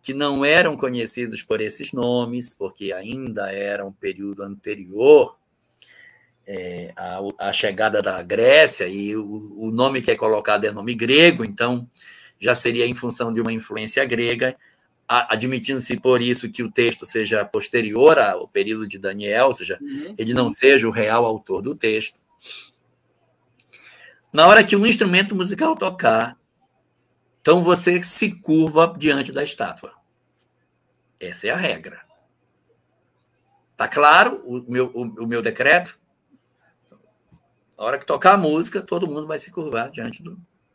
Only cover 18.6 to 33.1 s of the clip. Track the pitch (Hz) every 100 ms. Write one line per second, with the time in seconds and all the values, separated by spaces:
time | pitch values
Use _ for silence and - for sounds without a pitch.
18.6 | 98 110 107 101 98 101 104 107 131 139
19.6 | - 90 285 277 294 214 113 123 120 -
20.6 | 131 139 113 110 107 117 117 110 - 92
21.6 | 113 151 113 110 113 - _ _ - -
22.6 | - _ _ _ _ _ _ _ _ _
23.6 | _ - - - - _ _ - 165 214
24.6 | 202 202 220 226 202 180 196 202 185 202
25.6 | 320 320 190 180 - 226 117 - _ _
26.6 | _ _ _ _ _ _ _ _ - 175
27.6 | 175 175 180 175 175 - 214 - - 156
28.6 | 160 156 170 170 151 139 135 135 147 -
29.6 | 95 - - - _ _ _ _ _ _
30.6 | _ _ _ _ _ _ 90 - 101 165
31.6 | 170 - - - - _ _ _ _ _
32.6 | _ _ _ _ _